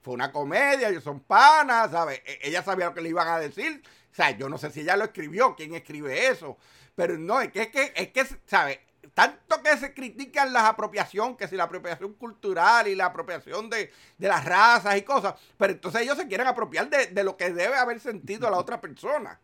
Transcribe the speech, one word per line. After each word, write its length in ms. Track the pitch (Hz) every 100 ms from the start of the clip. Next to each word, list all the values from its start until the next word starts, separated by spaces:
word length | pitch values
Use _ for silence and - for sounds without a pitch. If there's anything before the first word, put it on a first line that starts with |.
fue 120 | -
una 180 | 120 139
comedia, 560 | 147 143 185 277 277 226
ellos 160 | 170
son 160 | 147 143
panas, 720 | - 202 277 311 277 226 214
¿sabes? 300 | 165 160 131 -
E-, 140 | 139
ella 200 | 143 175
sabía 220 | 190 185 175
lo 80 |
que 80 | 170
le 80 | 165
iban 180 | 170 165
a 120 | 165
decir. 420 | 151 - 294 294 - _ _
O 60 | -
sea, 160 | 156
yo 160 | 110 135
no 100 | 147
sé 140 | 147
si 100 | 151
ella 140 | 151 202
lo 80 |
escribió, 500 | 214 - 151 175 254 -
quién 180 | 156 165
escribe 520 | - 151 147 143 254
eso. 280 | 226 151 117 _ _ _ -
Pero 220 | 175 165
no, 240 | 165 254
es 100 | 214
que, 120 | -
es 40 | 220
que, 240 | 277 277
es 140 | 165 190
que, 160 | 254 262 - -
¿sabes? 340 | 196 147 - _ _ -
Tanto 480 | - 262 - - 311
que 140 | 285 294
se 180 | 277
critican 600 | - 254 - 269 285 269
las 100 | 247
apropiaciones, 720 | 220 220 214 208 175 196 240 247
que 100 | 185
si 80 | 185
la 60 | 170
apropiación 480 | 175 175 165 196
cultural 720 | 214 233 208 208 165 185 233 214
y 80 | 190
la 120 | 180
apropiación 640 | 165 170 165 - 170 220
de, 220 | 220 185 - - -
de 100 | 185
las 160 | 170 143
razas 500 | 185 226 240 196 202
y 40 |
cosas, 320 | 202 269 190 - _ -
pero 160 | 196
entonces 280 | 170 180 220
ellos 120 | 240 277
se 100 | 302
quieren 200 | 190 254
apropiar 420 | 233 214 156 254
de, 180 | 285 254
de 160 | 190 190
lo 100 | 185
que 140 | 180
debe 260 | 170 190 269
haber 240 | 247 233
sentido 500 | 277 208 143 208 185
la 80 | 180
otra 220 | 175 175
persona 600 | 175 135 220 294 135 82